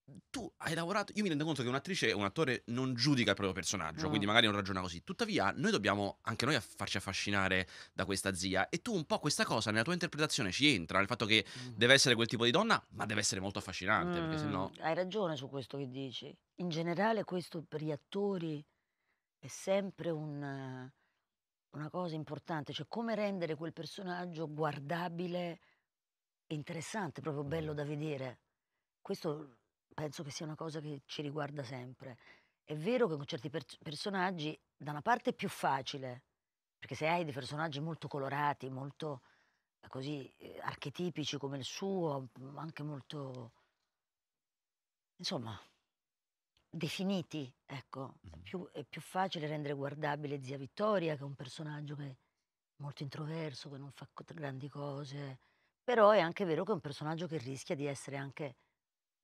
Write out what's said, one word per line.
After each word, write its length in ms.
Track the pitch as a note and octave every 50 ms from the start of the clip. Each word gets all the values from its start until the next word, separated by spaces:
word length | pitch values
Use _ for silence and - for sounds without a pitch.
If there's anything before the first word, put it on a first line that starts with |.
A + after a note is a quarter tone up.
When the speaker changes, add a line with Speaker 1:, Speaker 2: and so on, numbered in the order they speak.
| _ - C#3+ - - _
Speaker 1:
Tu 200 | - C#4 G3 - - -
hai 140 | - D#3+ E3
lavorato, 380 | D#3+ E3+ E3+ G3+ G#3+ G3+ - -
io 80 | G3+ G#3
mi 40 |
rendo 160 | F#3 D#3 C#3+ D#3
conto 180 | E3 D3 C3+ A#2
che 40 |
un'attrice, 460 | B2 B2+ C3+ - F3 F#3+ - - A2+ F#2
un 100 | G2+ G2+
attore 400 | G2 - D#3+ D#3 C3 A#2+ - -
non 260 | - A#2+ B2+ C3 C3 B2+
giudica 380 | A#2 B2 D3+ C#3+ A#2+ A2 G2+
il 40 | G2
proprio 160 | G2 G2+ F#2 E2+
personaggio, 520 | F#2+ E2 - - F#2 E2 D#2 E2 D#2 -
Speaker 2:
Mm. 40 | G2+
Speaker 1:
quindi 160 | G#2+ G#2 G2+
magari 200 | G#2 G#2+ A#2 A2+
non 100 | G#2+ G2+
ragiona 240 | G#2 G2 F#2+ G2 F#2
così. 240 | F#2 F2 E2+ E2+ -
Tuttavia, 480 | - F#3+ - A#3 G#3+ F#3+ A#2+ F#2+ G2
noi 180 | - - D3+ A3
dobbiamo 480 | G3+ C3 G2 G2+ G2 G2+ G2+ F#2+ - -
anche 240 | - A2+ G#2 - A#2
noi 100 | C3+ D#3
aff-, 200 | A#2 - - -
farci 200 | - G2+ - -
affascinare 720 | G2+ - G2 F#2 - - G2+ G2+ G2 F#2+ F#2 F#2 F#2 F#2 - - - - - _
da 120 | - G2
questa 280 | F#2+ G2 F#2 - G2 F#2+
zia. 360 | E2 F#2 F#2+ F#2 F#2 F#2+ -
E 120 | - E3+
tu 120 | - B3+ A3
un 100 | F3 C#3+
po' 140 | - G#3+ -
questa 240 | - D3 - - A3
cosa 260 | - D3+ A2+ G2+ A2+
nella 120 | G#2 A2 A2+
tua 80 | D#3+
interpretazione 600 | F3+ E3+ F3 D#3+ - C#3+ D#3 D3+ - - A2+ F2+ F2
ci 200 | - C3+ D3+ B2+
entra, 260 | F2+ E2 - F#2 F#2+
nel 80 | G2
fatto 180 | - A#2+ - A2+
che 200 | G2+ A2 G#2+ -
Speaker 2:
Mm. 260 | - - B2+ B2+ B2+ A#2
Speaker 1:
deve 180 | G2+ A#2 A#2+ C#3
essere 220 | C3 - C3+ A#2+
quel 120 | A2 A#2
tipo 180 | A2 B2+ A2+ A#2
di 60 | A#2+
donna, 300 | B2 F#3+ A3 A#3 F#3 - - _
ma 140 | - G#2 G#2
deve 140 | G#2 G#2+ G#2+
essere 220 | G#2 - A2 F#2+
molto 180 | F#2 G2+ G2 G#2
affascinante, 600 | - F#2+ F#2 - F#2 G2 G#2+ F#2+ F3 F3 F3 E3+
perché 140 | E3 D#3+ D#3+
Speaker 2:
Mm, 40 | D#3
Speaker 1:
sennò 320 | D3+ - G2+ F#2 F#2+ - - -
Speaker 2:
hai 140 | - D#3 E3
ragione 400 | E3 F#3 F#3 F#3 A3 G3 E3 D#3
su 140 | A#2+ C3+ -
questo 260 | C#3 C#3 B2+ - -
che 120 | C#3 C#3 B2+
dici. 440 | B2+ C3+ C3+ C3 A#2 - B2 C#3+ - - _ _ _ -
In 100 | F3 F3+
generale 560 | D3+ E3 E3 E3+ E3+ F3 G3+ A3+ A3+ G#3 E3+
questo 360 | - F#3 F3+ - - - E3 D3+
per 160 | - - D3+ D#3
gli 80 | D#3
attori 720 | D3 C#3 - _ - G3 G3+ G3+ G3 F3+ E3 D#3+ D3+ C#3+ D3 _ _ _ _ _ _ _ _ _ _ _ _ _ _
è 100 | _ -
sempre 640 | B2+ - - - F#3+ F#3+ G3+ G3+ F#3+ - - D#3+ E3+
un, 800 | E3 D3+ D#3 D3+ C#3+ C#3+ C#3+ C#3 C#3 C3+ C3+ C3 B2+ B2+ B2+ C3+ - _ _ _ _ _ _ _ _ _ _ _ _ _ _ _
una 180 | - C#3+ D3+ D3+
cosa 260 | - F3+ F3+ E3+ D#3+
importante, 560 | D#3+ D3 - D3+ C3+ - - E3 B2 A2+ -
cioè 160 | C3+ - D3
come 260 | - - A3 A#3 A#3 A3
rendere 420 | G3+ G#3+ G3+ G3 F#3 E3+ D#3 D#3+
quel 180 | C#3 E3+ D#3+ -
personaggio 760 | E3 D3+ - - G#3 G3 F3+ F3 F3+ F3+ F3+ E3 D#3 E3 D3+
guardabile 1080 | D3+ D3+ D#3+ D3+ C#3+ C#3+ C#3 C#3+ E3+ E3+ F3+ F3 E3+ E3+ F3+ E3+ F3 F3+ F3 E3+ E3 - _ _ _ _ _ _ _ _ _ _ _ _ _ _ _ _ _
e 80 | - D#3+
interessante, 640 | D3+ C#3 - E3 E3 C3+ - - A3 F#3+ C#3+ - D3
proprio 240 | D3 D#3 C#3 D3 C#3+
bello 280 | C#3+ E3 E3 D#3 D#3
Speaker 1:
Mhm. 40 | D3+
Speaker 2:
da 60 | D3 D3
vedere. 560 | C#3+ D3+ D3 D#3 D#3 C#3+ C3 C3 B2+ A#2 - _ _ _ _ _ _ _ _ _ _ _ _
Questo 560 | - - G3 - - E3 D3 D#3 D3+ C3+ A#2+ _ _ _ _ _ _ _ -
penso 240 | - D#3 D3 - - D3+
che 60 | C#3+
sia 140 | - - E3+
una 80 | D#3 D3+
cosa 240 | - E3 D#3+ D3 D#3+
che 220 | D3 D3+ D3 C#3 -
ci 160 | - - - D3
riguarda 400 | C#3+ C#3+ D3+ D3 C#3+ D3 D3 B2
sempre. 540 | A2 C3+ B2+ B2 C3 C3 - - C3+ A#2 - - - - - _ _ _ _ _
È 120 | - D#3
vero 320 | D3+ D#3 G#3+ B3 B3 A#3+
che 80 | F3 D#3+
con 100 | C#3 C#3+
certi 240 | - E3+ C3 - C#3+
per-, 160 | C#3 E3 - - - -
personaggi, 800 | - E3 D3 - - G#3 G3 F#3+ F3 G3 F#3 E3 D3 D#3 - - _ _ _
da 160 | - C#3+ D3+
una 100 | D3 D3
parte 300 | - A3 B3 A#3+ - B3+
è 20 | -
più 160 | - G#3 F3+
facile, 720 | - - - D#3 C3+ C#3 C3 - - C#3 C3 B2+ B2 B2+ - _ _ _ _ _ _ _ _ _ _
perché 160 | _ - - C3
se 120 | - D3+
hai 160 | D#3 E3+ F3 E3+
dei 100 | D3 A2
personaggi 460 | C#3 B2+ A2+ D3 D3 D#3+ E3 C3 C#3
molto 280 | D#3 E3 D#3 - -
colorati, 600 | C#3 - C#3+ C3+ C3+ C3+ C#3+ D3 D3 C3+ - B2+ C3
molto, 540 | C3 C3 C#3 C#3+ - - D#3+ D3+ C#3 B2 - _ _ _ _ _ _ _ _ _ _ _
eh, 80 | -
così, 440 | - - C3 C3+ D3 D3+ C#3 B2+ - -
eh, 220 | _ - - E2+ D#2+
archetipici 760 | - - - - - D3 - - F3+ F3 - D#3+ C#3+ - D3
come 200 | C#3 C#3 C3+ C#3
il 60 | C#3 B2
suo, 640 | - - - G3 G3 G3 F#3+ E3+ D#3 C#3 C3+ C3 A#2+ - B2
m-, 180 | C3 C3+ C#3+
anche 260 | D3 D3+ D#3+ - - D3
molto, 680 | D3+ D3 C3+ - - D#3 D3 C#3 C3 B2+ B2+ A#2 A#2 - _ _ _ _ _ _ _ _ _ _ _ _ _ _ _ _ _ _ _ _ _ _ _ _ _ _ _ _ _ _ _ _ -
insomma, 400 | F3 - F#3+ C3+ A2+ A2+ G#2 - - - _ _ _ _ _ _ _ _ _ _ _ _ _ _ _ _ _ _ _ _
definiti, 800 | - E3 E3+ C#3+ - - F#3 F#3+ G3+ F3+ C#3+ - - D#3 C3+ B2 - _ _
ecco, 540 | - C#3+ C3 - _ - C3 C3+ A#2+ - - - F#2
è 80 | D2+
Speaker 1:
Mhm. 40 | D#2
Speaker 2:
più, 260 | F2 - - F3+ - -
è 120 | - D#3 C#3
più 160 | - - E3
facile 460 | - - - F#3 F#3+ F#3+ - E3+ D3+
rendere 260 | D3 D#3 D3+ D3 C#3+ D3
guardabile 680 | C#3 C#3 C#3 C#3+ D3+ D#3 D3 D3 D3 D3+ C#3 D3 C#3 C3
Zia 140 | B2+ C#3+
Vittoria, 580 | C3+ C#3 B2 - - G#3 G#3+ G#3 F#3 E3+ D#3+ D#3
che 60 | C3
è 40 | C#3
un 100 | C#3+ C#3
personaggio 600 | - D3 B2+ - - D#3 D3+ D3+ D3 D3 C#3+ D3
che 100 | C#3+ C#3+ C#3
è 80 | C3 - _ _ _ _ _ _ _ _ _ _ _ -
molto 220 | C#3+ C#3+ - - D#3
introverso, 680 | C3+ - D#3 D#3 D3+ D#3+ E3 D#3+ D#3 B2 - - D3
che 80 | C#3+
non 140 | C3+ C#3+ C#3
fa 160 | - - C#3+ - _
co-, 100 | - -
grandi 420 | - - E3 D3 C#3 C3 C3 C#3 C#3
cose, 680 | - C#3+ C#3+ C#3+ C#3 C#3 D3 B2+ C#3 C#3+ C#3+ C3+ C3 - _ _ _ _ _ _ _ _ _
però 280 | - B3 A3+ G#3 G#3
è 80 | A3 G3
anche 260 | E3 E3+ E3 - G3+
vero 180 | E3+ D#3 D#3 F#3+
che 80 | F#3+
è 20 | G#3+
un 60 | D#3
personaggio 460 | - C#3+ C#3+ - D3 D#3 E3 D#3+ F3+
che 100 | D3 D#3+
rischia 380 | D3+ A#2 C3 C3+ C3 - - F3
di 100 | C3+ C#3+
essere 320 | C#3+ C#3 - - C#3 C3+
anche 400 | C#3 C#3 C#3 - - D3+ C3 - _ _ _ _ _ _ _ _ _ _ _ _ _